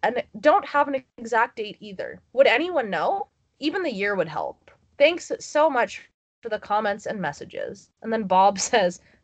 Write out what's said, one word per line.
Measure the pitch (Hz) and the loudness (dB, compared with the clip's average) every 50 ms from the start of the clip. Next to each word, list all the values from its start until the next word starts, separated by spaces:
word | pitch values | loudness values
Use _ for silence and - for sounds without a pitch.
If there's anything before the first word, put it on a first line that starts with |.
| - | -2
an, | 214 247 240 - - - 214 | -2 -2 -2 -6 -8 -12 0
don't | - 302 330 320 311 | 4 4 4 4 2
have | - - 285 294 | 0 0 0 0
an | 285 277 262 262 _ _ | 0 -2 -6 -8 _ _
exact | - 233 226 240 220 233 240 - | -16 -8 -2 0 0 0 0 -2
date | 233 214 208 - - | -8 -10 -10 -12 -14
either. | 202 208 196 - - - - - _ _ - | -16 -14 -12 -12 -12 -12 -12 -16 _ _ 2
Would | 247 277 | 4 4
anyone | 226 220 254 330 370 349 294 240 202 | 6 4 4 0 0 -2 -2 -2 -2
know? | 185 151 165 226 392 392 - - _ _ _ _ _ _ | -2 -2 0 -2 -2 -4 -6 -10 _ _ _ _ _ _
Even | 269 311 302 392 359 | -6 -4 -4 -2 -4
the | 294 220 | -4 -4
year | 190 202 208 202 | -2 -2 -2 0
would | 190 170 | -2 -2
help. | 156 147 101 76 65 - - _ _ _ _ _ _ _ | -4 -4 -6 -6 -6 -8 -12 _ _ _ _ _ _ _
Thanks | - 285 320 349 330 - - 285 - | 4 4 4 4 0 -4 -8 -8 -8
so | - - - 294 302 320 | -8 -2 2 4 4 4
much | 262 240 220 190 - - - _ _ _ _ _ _ _ - | 4 2 0 -2 -4 -12 -18 _ _ _ _ _ _ _ -10
for | 220 | -8
the | 214 208 | -8 -8
comments | - - 208 214 214 202 202 - - | -4 -2 -2 0 0 -2 -4 -4 -6
and | - 226 208 | -8 -8 -6
messages." | 175 143 143 - - - - - 50 - 202 - - _ _ _ | -6 -6 -6 -8 -14 -14 -10 -10 -10 -10 -10 -14 -18 _ _ _
And | - 220 220 | -8 -6 -4
then | 233 214 | -4 0
Bob | 185 185 185 190 202 202 190 | 2 4 6 6 6 4 2
<laughs> | - - | 0 2
says, | - 226 190 180 - - _ _ _ _ | 2 2 4 2 0 -4 _ _ _ _